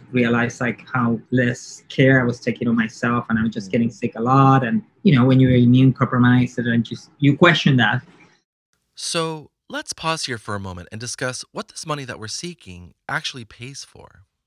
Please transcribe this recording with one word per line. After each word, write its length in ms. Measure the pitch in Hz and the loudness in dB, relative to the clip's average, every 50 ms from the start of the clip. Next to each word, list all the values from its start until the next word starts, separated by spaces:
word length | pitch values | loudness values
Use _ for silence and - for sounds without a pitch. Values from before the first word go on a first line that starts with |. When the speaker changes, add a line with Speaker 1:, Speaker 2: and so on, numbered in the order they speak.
| - - | -6 -4
Speaker 1:
realized, 500 | - 123 120 117 120 117 120 117 - - | -2 0 0 2 0 0 -2 -2 -4 -6
like, 260 | 127 120 110 - - - - | -6 -6 -6 -8 -10 -8 -4
how 260 | 127 120 117 117 110 - _ | -2 0 0 -2 -2 -4 _
less 520 | 123 127 123 120 123 - - - - - - - | -2 0 0 0 -2 -6 -10 -18 -20 -20 -20 -6
care 320 | - - 135 131 135 131 | 0 2 4 6 6 4
I 20 | 123 | 2
was 160 | 120 117 - | 0 -2 -4
taking 280 | - 127 110 - 120 120 | -4 -6 -4 -2 -2 0
on 80 | 117 | 0
myself, 500 | 120 110 113 - - - 120 120 120 - - | 0 0 -2 -4 -6 -4 -2 -2 -2 -2 -2
and 100 | 113 110 | -2 -2
I 20 | |
was 100 | 110 113 | -2 -2
just 180 | - 113 98 95 | -4 -6 -6 -4
Speaker 2:
Mm. 20 | |
Speaker 1:
getting 180 | - 120 117 117 | -2 -2 0 -2
sick 240 | - - - 113 - | -4 -6 -8 -8 -6
a 60 | - | -4
lot. 420 | 113 123 131 135 135 135 135 131 127 | -2 2 4 6 6 6 4 4 2
And, 200 | 113 113 107 - _ _ _ | 0 -2 -4 -4 _ _ _
you 140 | - 202 147 | 2 2 4
know, 100 | 123 123 | 4 4
when 140 | 135 131 131 | 4 4 4
you're 160 | 131 127 127 | 4 4 4
immune 380 | 123 120 120 123 127 131 135 127 | 4 4 6 6 6 6 4 4
compromised, 680 | - 131 - 131 123 123 123 123 127 123 120 - 127 | 2 -2 -2 0 2 4 4 4 4 2 0 -4 -6
and 240 | 117 120 117 117 113 | -4 -2 -2 -2 -2
just, 240 | - 113 - - _ _ _ | -4 -8 -14 -16 _ _ _
you 180 | 143 139 143 | 0 0 2
question 420 | - 165 170 160 - - 165 135 123 | 2 2 2 2 2 2 2 2 2
that. 260 | 113 104 117 127 - - _ _ _ _ _ _ _ _ _ _ _ _ _ _ _ _ _ | 2 0 -2 -4 -8 -12 _ _ _ _ _ _ _ _ _ _ _ _ _ _ _ _ _
Speaker 2:
So 560 | - - - - 170 165 165 160 156 143 - _ _ _ - | -14 -10 -6 -6 -4 -4 -6 -8 -10 -14 -20 _ _ _ -14
let's 220 | 233 294 311 - | -12 -12 -10 -12
pause 340 | - - - 160 160 156 - | -12 -8 -6 -6 -6 -6 -6
here 120 | 135 123 110 | -8 -10 -10
for 180 | - - 104 | -8 -10 -10
a 40 | 101 | -8
moment 260 | 98 95 90 92 85 - 113 | -8 -10 -12 -14 -16 -16 -16
and 80 | 110 | -14
discuss 420 | 123 117 - - 139 127 127 - - - | -12 -12 -10 -8 -8 -8 -8 -10 -14 -14
what 160 | - 175 220 - | -14 -16 -16 -14
this 180 | _ - - | _ -14 -12
money 200 | 160 151 147 135 | -10 -10 -10 -10
that 140 | 120 110 78 | -12 -14 -14
we're 100 | 107 104 | -14 -12
seeking 640 | - - - 175 175 - - 95 90 87 90 95 _ _ _ - | -12 -12 -12 -14 -16 -18 -20 -20 -20 -20 -20 -20 _ _ _ -10
actually 340 | 139 156 - - - 131 117 | -10 -8 -8 -10 -12 -14 -16
pays 400 | - - - 117 131 139 - - | -20 -20 -20 -20 -18 -18 -18 -20
for. 400 | - - - - - _ _ 98 _ _ _ _ | -20 -20 -20 -20 -20 _ _ _ _ _ _ _